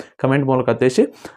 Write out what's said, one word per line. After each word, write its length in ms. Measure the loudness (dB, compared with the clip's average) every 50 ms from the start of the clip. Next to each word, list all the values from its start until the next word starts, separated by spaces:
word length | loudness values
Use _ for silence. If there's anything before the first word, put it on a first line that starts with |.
| -18 -20 _ _
ಕಾಮೆಂಟ್ 280 | -2 0 0 0 0
ಮೂಲಕ 240 | 0 0 0 0 -2
ತಿಳಿಸಿ. 340 | -2 0 0 0 2 2 0 0 -2 -10 -20 -20 -20